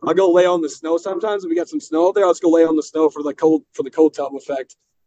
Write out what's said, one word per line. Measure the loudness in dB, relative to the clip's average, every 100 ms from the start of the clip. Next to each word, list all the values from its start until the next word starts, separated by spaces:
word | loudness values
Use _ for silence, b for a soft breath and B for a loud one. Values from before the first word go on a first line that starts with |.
I'll | -4
go | 0 2
lay | 4
on | 2 0
the | -4
snow | -8 -6 -4
sometimes. | -4 -6 -4 -6
If | -4
we | -6
got | -6
some | -10
snow | -6 0 0
out |
there, | 2 0
I'll |
just | 2
go | 2
lay | 4
on | 4 0
the |
snow | -4 -2 -2
for | -2
the | -8
cold, | -2 0 0 -4
for | -10
the | -6
cold | 2 0
tub | 0 -8
effect. | -8 -10 -10 -10 _ _ _